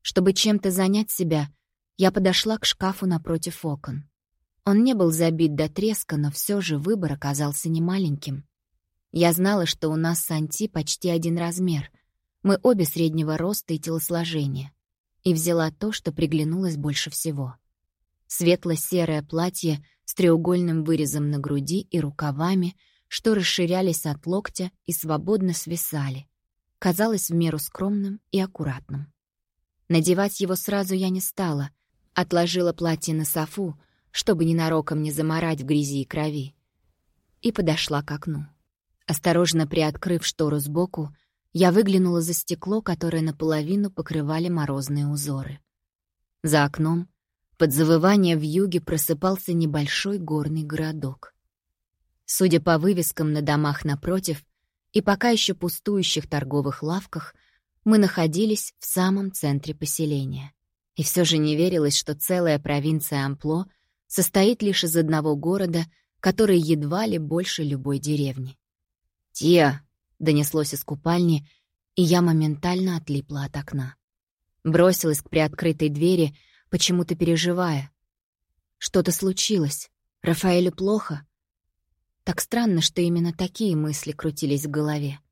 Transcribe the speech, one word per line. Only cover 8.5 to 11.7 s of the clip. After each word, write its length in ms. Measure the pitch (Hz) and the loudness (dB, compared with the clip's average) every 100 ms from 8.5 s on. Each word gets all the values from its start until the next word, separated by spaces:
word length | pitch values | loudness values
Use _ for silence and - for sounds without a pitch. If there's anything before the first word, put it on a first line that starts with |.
| _ _ _ _ _ _ | _ _ _ _ _ _
Я 220 | 160 170 | 2 2
знала, 340 | 165 190 208 170 | 4 2 2 0
что 220 | - 160 | -2 -2
у 80 | 156 | 0
нас 280 | 165 170 | 0 0
с 60 | - | -2
Анти 380 | 156 156 - 214 | -4 -4 -4 -4
почти 400 | - 151 - 180 | -4 -4 -2 0
один 280 | 170 165 170 | 0 0 -2
размер. 540 | 170 175 185 | -2 -2 -2